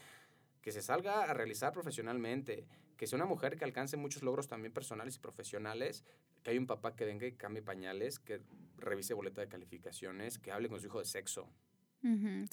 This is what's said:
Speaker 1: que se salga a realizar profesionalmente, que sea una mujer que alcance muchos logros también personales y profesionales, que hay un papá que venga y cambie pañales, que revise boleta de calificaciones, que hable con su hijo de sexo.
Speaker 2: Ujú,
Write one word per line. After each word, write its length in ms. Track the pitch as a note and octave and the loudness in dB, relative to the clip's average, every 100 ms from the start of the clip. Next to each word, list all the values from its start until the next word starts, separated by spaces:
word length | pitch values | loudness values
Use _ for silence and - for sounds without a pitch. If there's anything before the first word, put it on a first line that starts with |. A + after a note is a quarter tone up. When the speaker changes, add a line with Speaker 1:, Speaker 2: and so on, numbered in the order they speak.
| - - - - - _ | -14 -18 -20 -20 -20 _
Speaker 1:
que 100 | A2 | -6
se 120 | G#2 | -2
salga 400 | G#2+ D3+ G3 G#3+ | 4 4 4 4
a 100 | E3 | 4
realizar 400 | C3 A2+ A2 C#3 | 4 2 2 0
profesionalmente, 920 | F3 E3 - A2+ B2 A2+ C3 B2 G#2 - - - - | 0 -2 -2 0 0 2 0 0 -4 -6 -16 -18 -6
que 120 | A2 | 0
sea 100 | C3+ | 2
una 80 | F#3 | 2
mujer 320 | E3 - D#3+ | 2 2 2
que 80 | - | -2
alcance 320 | B2+ C#3 D3 | 0 -2 0
muchos 240 | C#3+ C#3+ | -2 0
logros 260 | C3 C3+ - | 2 2 2
también 240 | A2+ A2 | -2 -4
personales 440 | A2+ - A2 B2 - | -4 -4 -4 -6 -6
y 40 | |
profesionales, 840 | - - G2+ G#2 G#2+ A2+ C#3 - - - _ _ | -8 -8 -4 -2 0 0 0 -2 -12 -20 _ _
que 80 | - | 2
hay 80 | B2 | 4
un 80 | B2 | 4
papá 280 | G#2+ A2+ - | 2 0 0
que 100 | G#2+ | 0
venga 200 | G#2 B2 | 0 -2
y 60 | |
cambie 320 | B2 G#2 G#2+ | -4 -4 -4
pañales, 560 | G#2 F#2+ F#2 G2 B2 C3+ | -4 -4 -2 0 0 -2
que 220 | - G2+ - - - - | -6 -6 -8 -18 -18 -4
revise 380 | - G2 F#2+ G#2+ | 0 0 2 0
boleta 260 | G2 G2 | 0 -2
de 60 | G2 | -4
calificaciones, 880 | F#2 F2 E2 F2 - F#2 F#2+ A2+ - | -6 -10 -10 -8 -6 -6 -4 -4 -4
que 140 | G2 | -4
hable 180 | G2+ A2+ | 0 0
con 100 | G2+ | 0
su 60 | G#2 | -4
hijo 140 | G#2+ | -2
de 60 | F2 | -2
sexo. 440 | G2 G2 G2 F#2+ - _ _ _ _ | -2 -2 -4 -6 -14 _ _ _ _
Speaker 2:
Ujú, 420 | B3 A3 G#3 F#3+ G#3 | 4 6 4 2 -2